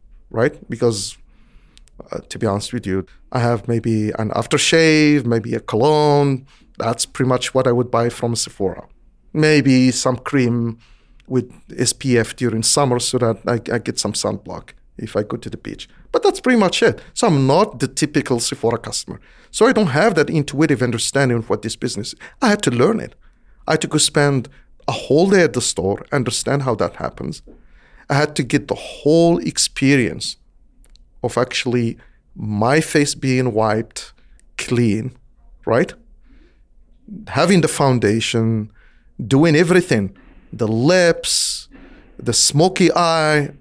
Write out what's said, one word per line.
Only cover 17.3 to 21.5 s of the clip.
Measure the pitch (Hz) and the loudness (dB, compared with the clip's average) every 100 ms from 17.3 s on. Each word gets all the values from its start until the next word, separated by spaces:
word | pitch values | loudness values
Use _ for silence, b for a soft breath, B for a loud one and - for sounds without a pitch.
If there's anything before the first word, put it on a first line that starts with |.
| 143 135 | 2 4
not | 156 214 123 | 2 2 -2
the | 135 | -6
typical | - 147 147 - 120 | -4 -2 -2 -2 -2
Sephora | - - 113 113 | -4 -4 -2 -2
customer. | - - - - b b b | -6 -10 -10 -14 b b b
So | - 233 | 2 2
I | |
don't | 226 180 | 4 2
have | 135 220 156 | 2 2 2
that | 143 | 0
intuitive | 160 143 135 156 120 | 0 -2 0 0 2
understanding | 123 113 - - 123 117 | 0 -2 -2 0 0 0
of | |
what | - | -2